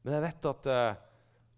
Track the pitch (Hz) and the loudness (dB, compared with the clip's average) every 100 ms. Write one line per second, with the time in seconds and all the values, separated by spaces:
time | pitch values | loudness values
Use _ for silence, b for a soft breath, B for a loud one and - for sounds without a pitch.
0 | 127 151 165 160 151 131 143 127 117 101 | -4 -2 -2 -2 -4 -4 0 2 2 0
1 | b b b b b | b b b b b